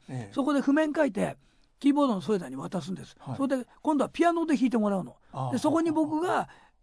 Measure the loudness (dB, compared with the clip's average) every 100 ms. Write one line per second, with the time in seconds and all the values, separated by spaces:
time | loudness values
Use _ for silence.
0 | -10 -10 -6 -4 0 0 2 2 2 0
1 | 0 0 -4 -4 _ _ _ _ 2 4
2 | 2 0 0 -2 -2 -10 -6 -6 -6 -10
3 | -10 -16 -12 -4 -2 -2 -4 -6 0 0
4 | 0 2 2 2 0 2 2 2 0 0
5 | -6 -14 _ -8 -4 0 2 2 2 0
6 | 0 -2 0 -2 -4 -12 _ _